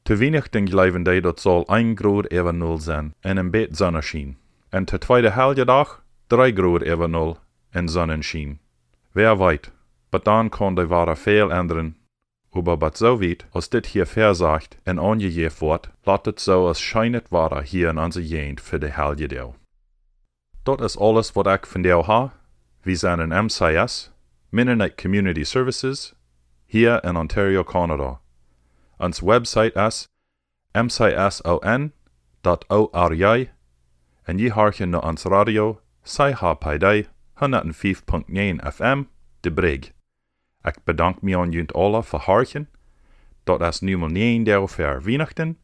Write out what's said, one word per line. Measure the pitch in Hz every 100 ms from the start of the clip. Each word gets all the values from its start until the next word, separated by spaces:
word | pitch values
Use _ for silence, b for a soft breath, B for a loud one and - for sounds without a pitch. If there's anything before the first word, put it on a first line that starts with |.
Te | -
Weihnachten | 104 135 156 - 110 98
geloven | 95 92 90
die | 87 92
dat | 87 80
zal | 98 87
één | - 107 117 107
Grad | 104 101 101
even | 90 87 85
nul | 82 80
zijn | 78 76 76 -
en | 95 95
een | 90
beetje | 110 110
zonneschijn. | 78 92 82 - 78 69 67 _ _ _
En | 95
te | 92 95
tweede | - 123 113
halve | 107 131 135
dag | 127 131 147 - _ _ _
drei | 117 127
Grad | 95 90 87
even | - 82 82
nul | 82 80 82 _ _ _
en | 90 85
zonneschijn. | 85 82 78 73 82 73 73 _ _ _ _ _
Wer | 92 110 101
weet, | 92 76 - _ _ _ _
maar | 95
dan | 107 107 113
kan | - 101
de | 92 85
ware | 87 82
veel | 78 - 104 101
ändern. | 87 87 82 80 - _ _ _ _ _
Aber | 92 87 82
wat | 80 -
zo | 113 123
weet, | 90 85 -
als | 90 -
dit | 120
hier | - 101
verzagt | 87 - 107 87 82 80 - -
en | - 90
aangegeven | 92 110 98 82 80 -
wordt, | 78 78 - _
laat | - 98
het | - 101
zo | - 92 90
als | 80 -
schijnend | 113 117 120 -
ware | 87 80 69
hier | 71 92 85
in | 78
onze | 85 87
gegend | 80 80 71 69
voor | - 82
de | 73
halve | 71 73 73 73
dag. | 65 62 - _ _ _ _ _ _ _ _ _ -
Dat | 131 135
is | 113 -
alles | 104 110 107
wat | 107 98
ik | 98
van | - 92
jou | 90 87
ha. | 87 113 131 - _ _ _ _
We | 92
zijn | 87 95 85
een | 82 87
M | 110
C | - 85 80 117
S, | - - _ _ _ _
Mennonite | 104 123 117 95 -
Community | 92 101 95 80
Services, | 73 131 127 - 131 139 - _ _ _ _ _
hier | _ 113 117 117
in | 87
Ontario, | 87 78 - 98 95
Canada. | 87 90 87 73 67 65 _ _ _ _ _ _ _ _
Ons | 90 -
website | 92 120 117 110 113 95
is | 107 - - _ _ _ _ _ _
M | 107 117
C | - 110 71 98
S | -
O | 82 85
N | 98 123 147 _ _ _ _ _
dot | 92 85 -
O | 104 107
R | 85 85
J, | 82 98 117 127 _ _ _ _ _ _ _
en | - 90
je | 117
hoort | 107 107 -
naar | 92 87
ons | 82 80
radio, | 90 98 110 107 107 107 _ _
C | - -
H | 143 123 87
P | 78 78 73
D, | 95 107 104 - _
honderdvijf | - 139 127 82 80 101 92
punt | - 87 -
negen | 92 101 82 71
F | -
M, | 117 139 139 _ - _
De | -
Brig. | 80 90 67 - _ _ _ _ _ _ _
Ik | - -
bedank | - 80 85 92
me | 98 90
aan | 87
jullie | 85 80
allen | - 98 110
voor | 113 78
horen. | - 101 135 143 147 _ _ _ _ _ _ _
Dat | - 87
is | 85 82
nu | 95 92
mal | 80
negen | 87 117 117
dag | 107 101 95
voor | - 76 67
Weihnachten. | 85 135 156 - 160 160